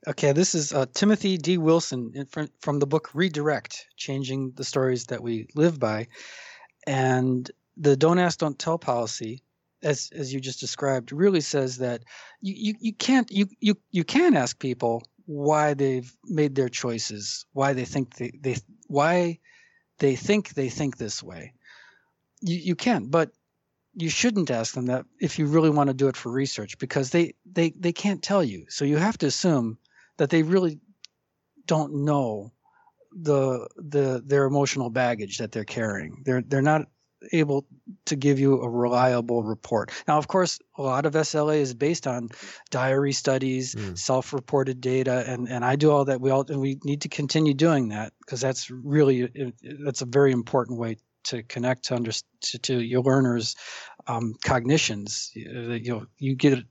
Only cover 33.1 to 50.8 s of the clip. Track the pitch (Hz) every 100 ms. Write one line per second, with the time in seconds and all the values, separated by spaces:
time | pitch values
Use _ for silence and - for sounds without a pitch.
33.1 | 185 156 139 135 127 107 - 151 143 135
34.1 | 127 135 139 139 143 139 139 123 117 123
35.1 | 117 101 - 110 113 104 - 110 104 78
36.1 | - 131 127 117 139 143 156 - _ _
37.1 | _ - 165 147 139 139 - - 196 -
38.1 | 143 143 139 139 135 120 120 120 123 127
39.1 | 123 117 120 110 110 - 113 - - -
40.1 | 151 147 190 180 - _ - 135 131 151
41.1 | 151 156 156 151 151 135 120 143 165 135
42.1 | 123 117 - - - - 123 131 135 139
43.1 | 135 143 131 131 131 127 113 98 90 -
44.1 | 131 - 139 - 143 135 127 127 131 131
45.1 | 123 120 123 123 123 123 143 151 147 139
46.1 | 131 131 135 135 143 135 135 143 143 151
47.1 | - 143 160 156 135 165 147 117 104 110
48.1 | _ - 127 131 131 - 127 131 147 139
49.1 | 127 123 135 127 - - 147 143 127 127
50.1 | 139 139 127 113 139 113 120